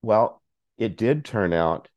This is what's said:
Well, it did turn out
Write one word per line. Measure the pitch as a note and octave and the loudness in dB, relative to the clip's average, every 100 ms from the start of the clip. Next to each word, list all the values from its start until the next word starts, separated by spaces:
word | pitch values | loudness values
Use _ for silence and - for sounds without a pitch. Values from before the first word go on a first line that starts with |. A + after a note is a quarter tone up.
Well, | A#2 G#2+ A#2 - _ _ _ _ | 2 2 2 -2 _ _ _ _
it | A2 F2 | -6 -2
did | A2+ D3+ | -2 -2
turn | D3 A2 F#2 | -2 -2 0
out | E2+ E2 E2 - | 2 0 -2 -8